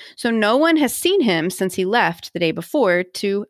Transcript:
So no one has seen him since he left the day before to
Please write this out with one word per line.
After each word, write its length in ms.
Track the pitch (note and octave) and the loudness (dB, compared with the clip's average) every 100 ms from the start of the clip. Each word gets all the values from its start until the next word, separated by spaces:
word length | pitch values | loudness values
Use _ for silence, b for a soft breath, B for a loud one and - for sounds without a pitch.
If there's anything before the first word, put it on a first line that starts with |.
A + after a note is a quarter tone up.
| B - | B -6
So 120 | A#3+ | -2
no 280 | A3+ A3 B3+ | 0 2 4
one 180 | D#4+ D#4+ | 4 4
has 160 | B3 | 2
seen 280 | - F4+ G4 | 0 0 2
him 280 | A#3 E3 F3 | 2 0 -2
since 240 | - F#3+ F#3+ | -2 -4 -2
he 100 | F#3 | 0
left 480 | A#3 E3+ E3+ - | 0 0 -2 -10
the 60 | F#3 | -4
day 120 | E3+ | -2
before 520 | E3 E3+ D4+ G3+ F3 | -2 -4 0 2 2
to 420 | F3+ - G3+ G3 | -2 -6 -4 -4